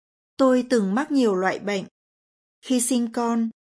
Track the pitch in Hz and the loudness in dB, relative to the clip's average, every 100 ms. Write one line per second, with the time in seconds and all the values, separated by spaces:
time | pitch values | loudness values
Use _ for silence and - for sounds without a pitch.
0 | _ _ _ - 262 254 247 240 190 214 | _ _ _ 0 2 2 2 0 0 -2
1 | 311 277 226 185 185 - 196 196 - _ | 0 2 2 2 -2 -4 -6 -6 -8 _
2 | _ _ _ _ _ _ - 254 247 247 | _ _ _ _ _ _ -4 -2 0 -2
3 | 233 240 233 233 226 - | -2 -2 -2 -2 -4 -6